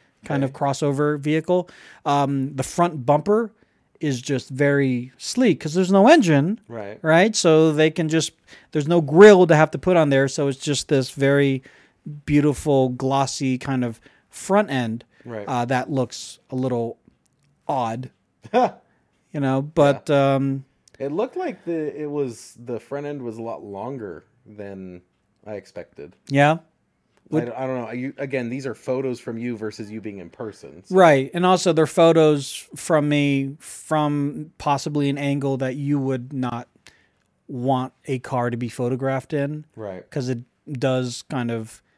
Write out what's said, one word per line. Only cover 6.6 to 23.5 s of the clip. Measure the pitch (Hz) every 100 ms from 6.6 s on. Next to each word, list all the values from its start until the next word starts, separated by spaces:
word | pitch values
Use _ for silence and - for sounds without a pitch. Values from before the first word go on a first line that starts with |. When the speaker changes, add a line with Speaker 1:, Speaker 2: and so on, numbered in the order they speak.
| -
Speaker 2:
Right. | 117 101 110
Speaker 1:
right? | 160 165 214
So | 214 175 156 160
they | 147 156
can | 156 160
just, | 160 147 - _ - _
there's | 156 147
no | 170
grill | 143 156 208 190 175
to | 156
have | 156
to | 131
put | - 175
on | 147
there, | 135 139
so | - 139
it's | 135
just | - 143 -
this | 139 127
very | - 139 143 139 131 - _ _ _ - 147
beautiful, | - 147 147 135 156 135 131
glossy | 123 131 139 135 - 135 127
kind | 139 131
of | 123 113 _ _ _
front | - - 196 202
end, | 135 117 113 - _
Speaker 2:
Right. | 123 113 104
Speaker 1:
uh, | 127 120
that | 127 127
looks | 135 123 - - - _
a | 131
little | 131 120 117 - _ _ _ _ _ _ -
odd, | 139 117 117 127 _ _
Speaker 2:
<laughs> | _ -
Speaker 1:
you | 240 247 - _ _ _ _ _ 156
know, | 135 131
but, | 147 165 143 131 -
Speaker 2:
Yeah. | 143 139 135
Speaker 1:
um, | 135 135 135 _ _ _
Speaker 2:
It | 135
looked | 160 254 370
like | 359 185
the, | 170 165 151 117
it | 151
was, | 147 135 113 - -
the | 120 117
front | - 143 147
end | 147
was | 120 110
a |
lot | 113